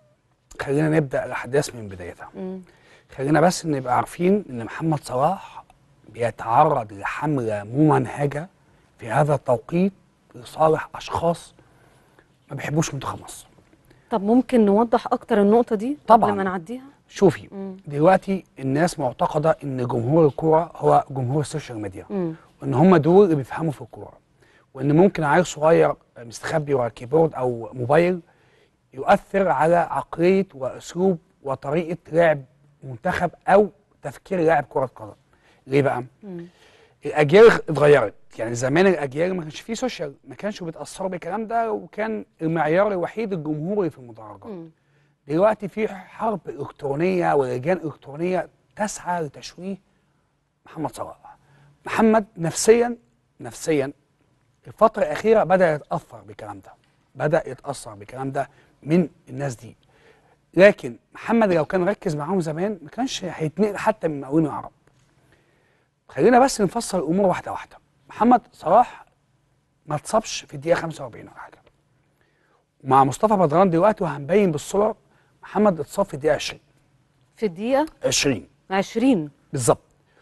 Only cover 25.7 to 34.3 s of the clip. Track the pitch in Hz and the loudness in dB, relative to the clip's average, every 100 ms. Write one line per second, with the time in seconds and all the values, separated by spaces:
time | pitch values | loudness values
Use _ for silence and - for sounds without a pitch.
25.7 | 165 151 - _ - 117 - - 160 147 | 6 4 0 _ -20 -18 -12 -4 -4 0
26.7 | 135 117 - 120 156 160 131 127 117 110 | -2 -2 -6 -2 2 2 0 -4 -4 -8
27.7 | 131 120 156 175 180 - _ _ _ _ | -6 2 2 2 0 -8 _ _ _ _
28.7 | _ _ 131 139 196 - 196 185 139 160 | _ _ -6 0 0 0 -2 0 2 2
29.7 | 170 160 139 - - 175 190 190 135 127 | 2 0 -4 -6 0 2 2 0 -6 -10
30.7 | 92 - 170 190 170 _ _ 135 135 139 | -10 -10 -2 0 0 _ _ -8 -8 -4
31.7 | 156 160 175 - 156 170 147 131 _ _ | -4 -4 -8 -4 2 2 2 -4 _ _
32.7 | _ 139 120 180 - 175 - - 196 202 | _ -16 -8 -6 -4 -4 -4 4 4 4
33.7 | - _ _ 143 - - | -2 _ _ -14 -14 -6